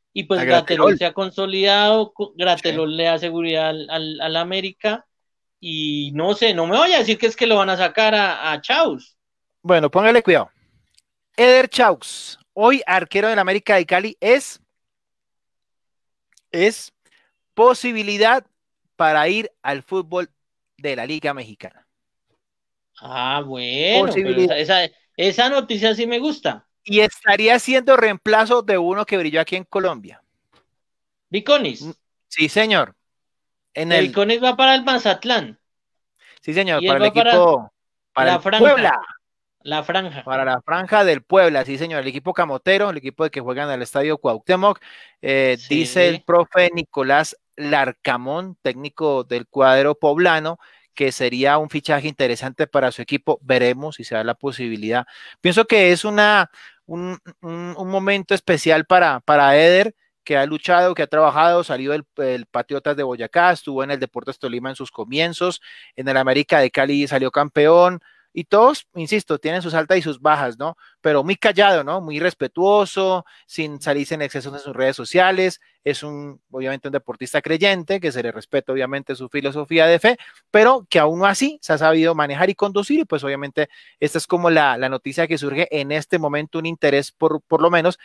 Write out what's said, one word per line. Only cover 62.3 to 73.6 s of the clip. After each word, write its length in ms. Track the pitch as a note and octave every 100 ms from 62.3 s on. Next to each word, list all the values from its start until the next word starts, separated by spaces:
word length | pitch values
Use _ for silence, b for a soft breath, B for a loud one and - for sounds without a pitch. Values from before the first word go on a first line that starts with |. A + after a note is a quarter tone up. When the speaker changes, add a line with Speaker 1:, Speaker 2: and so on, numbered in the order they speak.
| B2 A#2
Speaker 2:
Patriotas 500 | A#2+ - C#3 D3+ C#3+
de 80 |
Boyacá, 480 | C3+ B2 A2+ E3+ F3
estuvo 320 | E3+ - C3+
en 80 | C3+
el 80 | C#3+
Deportes 380 | B2+ B2 A#2+ C3
Tolima 300 | C3 A#2+ B2+
en 60 | C3
sus 160 | B2+
comienzos, 680 | - A2 C#3 E3 E3 F3+ F3 B B B -
en 120 | C3
el 100 | C3+
América 420 | C3 C3 D3 D#3+
de 100 | B2+
Cali 360 | - C#3 C#3+ C#3+
salió 240 | C#3 C3
campeón, 680 | C#3+ D3 - D3 E3+ F3+ F3+ b b b
y 120 | -
todos, 440 | E3 G3+ A#3+ D4 -
insisto, 460 | - D#3 G#3+ - D3
tienen 240 | D3+ F3
sus 100 | F3
altas 240 | D#3+ D#3 F#3
y 60 |
sus 160 | D#3+ C3
bajas, 380 | C#3+ D3+ C3+ A#2
¿no? 180 | D3 E3 b b
Pero 220 | D#3+ D3
muy 120 | D3 G3
callado, 480 | A3 F#3+ G3+ F3
¿no? 160 | C#3 F3+
Muy 200 | D#3+ D3+
respetuoso, 1080 | F3 - C3 - F#3+ G#3 G3 - F#3+ F#3 - b _
sin 340 | -